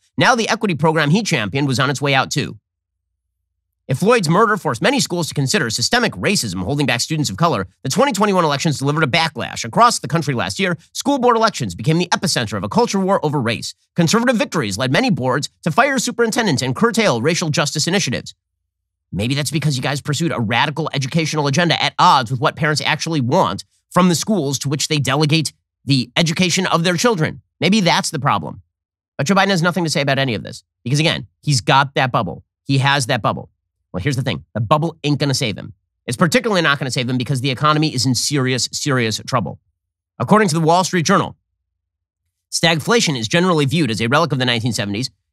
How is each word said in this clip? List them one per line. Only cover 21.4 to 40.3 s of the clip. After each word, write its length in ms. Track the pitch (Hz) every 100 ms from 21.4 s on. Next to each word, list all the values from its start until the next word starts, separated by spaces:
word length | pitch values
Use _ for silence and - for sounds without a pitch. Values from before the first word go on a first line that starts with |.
| 143
agenda 340 | 139 175 135
at 120 | 143 -
odds 320 | 170 151 117
with 100 | 131
what 160 | 151 -
parents 240 | 156 151 -
actually 340 | 151 - 160
want 440 | 120 165 120 92 - _ _
from 180 | - 180
the 60 |
schools 460 | 160 - 214 139 139
to 80 | 139
which 180 | 147 -
they 120 | 156
delegate 540 | 135 139 156 160 151 - _ _
the 260 | - 139 117 -
education 500 | 170 170 185 170 190
of 180 | 165
their 120 | 170 170
children. 460 | 247 208 143 - _ -
Maybe 200 | 156 220
that's 300 | 170 160 165
the 100 | 156
problem. 420 | 127 104 73 - - _ _ _ _ -
But 80 | 147
Joe 80 |
Biden 140 | 196 190
has 120 | 190
nothing 220 | 175 180
to 80 | 165
say 100 | 156
about 200 | 139 135
any 140 | 135
of 100 | 104
this 180 | - - _ _
because, 160 | 120 143
again, 260 | 156 90 135 _
he's 180 | - 135
got 340 | 98 135 139 -
that 160 | 131
bubble. 320 | 135 95 69 - _
He 160 | - 135
has 280 | 131 143 113
that 140 | 127
bubble. 300 | 120 92 - _ _ _ _
Well, 100 | 92
here's 140 | 92 131
the 60 |
thing. 200 | 131 78 -
The 60 | 107
bubble 340 | 104 156 165 -
ain't 140 | 147 147
gonna 160 | 143
save 240 | 131 117 95
him. 160 | 104 - _ _ -
It's 100 | 120
particularly 460 | 180 247 233 196
not 160 | 160 143
gonna 120 | 135
save 200 | 131 123
him 80 | 127
because 240 | 117 139
the 80 | 135
economy 440 | 127 151 151 156
is 120 | 120 123
in 80 |
serious, 520 | 123 - 147 127 127 -
serious 480 | - - 127 113 104 -
trouble. 340 | 127 85 - _ _ _ _ _ -
According 300 | 123